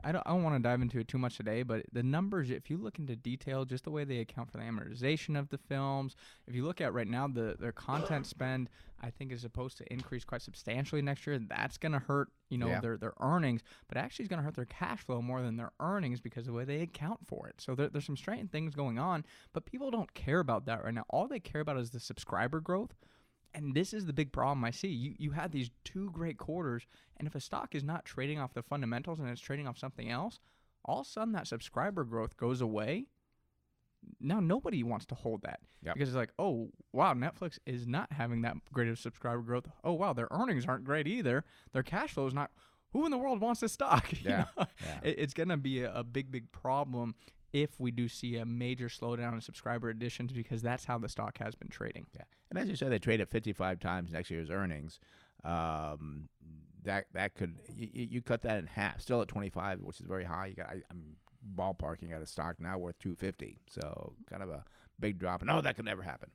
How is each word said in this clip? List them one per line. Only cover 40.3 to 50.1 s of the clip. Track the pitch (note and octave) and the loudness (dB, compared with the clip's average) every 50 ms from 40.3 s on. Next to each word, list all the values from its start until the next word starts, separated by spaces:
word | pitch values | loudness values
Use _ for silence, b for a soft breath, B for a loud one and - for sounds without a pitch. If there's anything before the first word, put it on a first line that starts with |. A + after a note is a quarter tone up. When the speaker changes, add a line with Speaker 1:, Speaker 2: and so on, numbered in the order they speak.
Speaker 1:
earnings | - F3+ B3+ C4 F3+ C3 - | 2 2 2 4 2 2 2
aren't | - C3 B2+ C3 | 2 0 0 0
great | C3+ C#3+ D#3 C#3+ D#3 | 2 2 2 2 2
either. | A3 B3+ F3+ B2 A#2+ C#3+ - B B B B B | 2 2 4 4 4 2 2 B B B B B
Their | - C3 | 0 0
cash | B2+ - E3+ G#3 D4 D4 | 0 2 0 0 0 0
flow | - - C#3 | 0 0 0
is | C3 C3 | 2 2
not." | C#3+ C#3+ - - b b b b b b b | 0 -2 -2 -6 b b b b b b b
Who | - C4 D#4+ | 0 2 2
in | E4 | 4
the | C#4 B3 | 2 2
world | C4 C4+ B3+ G3 | 2 2 2 4
wants | G#3+ A#3+ A#3 - | 4 4 2 4
this | A#3+ A3 | 2 0
stock? | - - C#4 - - A#2+ - - | 2 2 4 6 8 6 6 4
<laughs> | E3 - | -2 -2
You | E2 F#2+ | 2 2
Speaker 2:
Yeah, | G2 - - - - | 4 4 4 2 2
Speaker 1:
know? | - - - - - | 0 0 0 -2 -6
Speaker 2:
yeah. | - D#2+ D2+ - | -6 -6 -4 -2
Speaker 1:
It, | - D3+ D3+ - | 0 0 2 2
it's | D3+ C#3 - | 0 -2 0
gonna | E3 E3 F#3 E3+ | 0 0 2 2
be | C#3+ C3+ C3+ C3 B2+ | 2 2 0 0 0
a, | B2 G#2 F2+ | 0 -2 -2
a | A#2+ A#2+ | -4 -4
big, | A#2+ A#2+ C#3 C3+ C3 | -2 -2 -4 -2 -2
big | C3 B2 A#2+ - | -6 -8 -8 -8
problem | - - - C3 C3 C#3+ D3 C#3 B2 A#2+ A#2+ A#2 A2 B B B B B B - | -10 -4 0 2 2 2 2 0 0 -2 -2 -2 -4 B B B B B B 0
if | - C#3+ D3 - - - | 2 2 2 2 2 0
we | B2+ B2 | 0 0
do | A#2 A#2+ A#2+ | 2 2 2
see | A#2 - - - A#2+ A#2+ | 0 0 -2 -4 -2 -2
a | A#2 A2+ | -2 -2
major | A#2 A#2 A#2+ B2 B2 B2+ B2+ B2 A#2 | -2 0 0 0 0 0 -2 -2 -4
slowdown | - - A#2 A#2+ A#2+ A#2 A#2+ A#2+ | -4 -2 -2 -2 0 0 0 -2
in | A#2 A2+ | -2 -4
subscriber | - - - - - - A#2+ A#2 A#2+ A#2 | -6 -8 -10 -6 -2 -2 0 0 0 -2
additions, | A2+ A2 A#2+ A#2+ | -2 -2 -2 -4